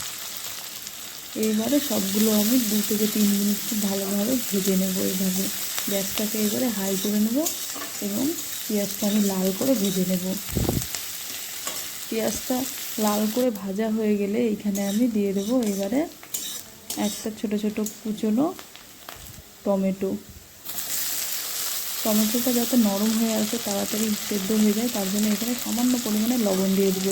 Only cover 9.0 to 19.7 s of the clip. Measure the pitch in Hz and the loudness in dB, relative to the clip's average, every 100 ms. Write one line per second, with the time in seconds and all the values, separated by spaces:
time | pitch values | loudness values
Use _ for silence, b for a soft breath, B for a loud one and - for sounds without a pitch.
9 | 208 208 202 190 190 190 262 247 196 180 | 2 2 2 2 0 2 2 4 2 2
10 | 180 185 185 196 - - - - - - | 0 0 -2 -4 -4 0 0 0 -4 -6
11 | - - - - - - - - - - | -8 -10 -10 -10 -10 -8 -8 -8 -8 -10
12 | - 220 226 214 - 254 262 - - - | -4 -2 0 -2 -2 -2 -2 -6 -8 -2
13 | 214 208 214 247 254 202 190 190 220 220 | 0 2 2 2 2 0 -4 -2 0 2
14 | 214 208 202 214 240 208 208 196 196 208 | 2 2 2 2 2 0 0 0 0 2
15 | 254 214 202 190 202 254 214 196 196 254 | 2 2 2 0 2 2 2 0 0 0
16 | 330 - - - - - - - - - | 0 -4 -10 -8 -6 -10 -12 -18 -10 -2
17 | 214 - 226 214 214 208 208 214 214 - | -2 -2 -6 -4 -2 0 0 -2 -4 -4
18 | 226 214 220 220 320 370 - - - - | -6 -2 2 2 2 -2 -12 -18 -20 -18
19 | - - - - - - - | -16 -16 -16 -18 -20 -6 0